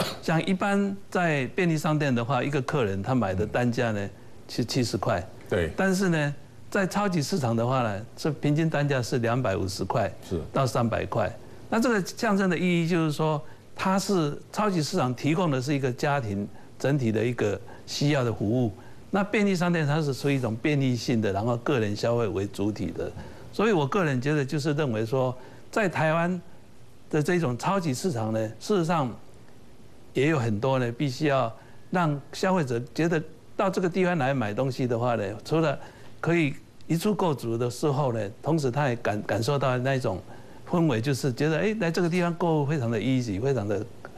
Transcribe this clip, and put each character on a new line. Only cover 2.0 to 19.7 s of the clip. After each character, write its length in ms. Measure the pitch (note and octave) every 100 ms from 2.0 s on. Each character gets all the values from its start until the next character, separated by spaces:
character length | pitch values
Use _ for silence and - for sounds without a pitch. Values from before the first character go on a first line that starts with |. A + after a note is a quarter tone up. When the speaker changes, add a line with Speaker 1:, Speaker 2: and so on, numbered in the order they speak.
| C#3+
Speaker 1:
的 100 | A#2+
话， 180 | A#2+ B2+
一 60 | B2+
个 140 | C#3+
客 220 | B2+ D3+
人 180 | G#2+ G2
他 120 | G2
买 200 | C3 G2+
的 120 | F#2 E2+
单 240 | C3 B2
价 220 | A#2 A#2+
呢， 80 | G#2
Speaker 2:
嗯。 80 | G2 - - - -
Speaker 1:
是 160 | -
七 180 | A#2 -
十 140 | A#2 G2+
块。 260 | B2 F#2+ - - -
Speaker 2:
对。 240 | G2+ D#2+ -
Speaker 1:
但 180 | F#3+
是 140 | F#3 F#3+
呢， 260 | D#3+ C#3+ C#3+ - - -
在 160 | G#3 F#3
超 200 | G3 G#3
级 140 | F3
市 180 | C3 F#3+
场 160 | A#2+
的 120 | A2+ A#2
话 160 | C3
呢， 240 | A2+ G2 G#2+ -
这 140 | E3
平 260 | C#3+ D3 D3
均 140 | D#3+
单 180 | D#3 C#3+
价 140 | C3+
是 160 | A#2 C3+
两 220 | A#2 B2
百 140 | A2 F#2+
五 120 | F#2
十 160 | -
块 260 | F#2+ B2+ F#2+ - -
Speaker 2:
是。 140 | E2+ D2
Speaker 1:
到 140 | - C3
三 220 | C3+ A#2
百 160 | F2
块。 260 | F2 - G2+ - - - -
那 100 | A3
这 120 | B3+
个 120 | A3 E3+
象 320 | - A#3 G3
征 100 | F#3+
的 80 | D#3
意 280 | F3+ E3+
义 40 | E3
就 160 | F3+
是 80 | D#3+
说， 280 | D3 D#3 D3+ - - -
它 240 | - F#3+ F#3+
是 420 | F#3+ F#3+ D3 - -
超 180 | - G#3+
级 120 | F3+
市 140 | D3 F#3
场 180 | B2+
提 200 | B2 C#3+
供 160 | E3 F3
的 100 | C3
是 140 | B2+
一 40 | C#3
个 140 | C3
家 280 | A#2+ D3+ C#3+
庭 280 | A2 G2+ G2+ - - -
整 180 | C3+ D3
体 140 | A#2
的 120 | G#2+
一 80 | A#2+
个 260 | A#2+ G#2+ G2 - - -
需 240 | - C#3+
要 140 | D3
的 80 | A#2+
服 300 | G#2 G#2 B2+
务。 100 | A#2+ - - - -
那 120 | G3
便 240 | G3 A3 G3+
利 80 |
商 180 | F3+ F3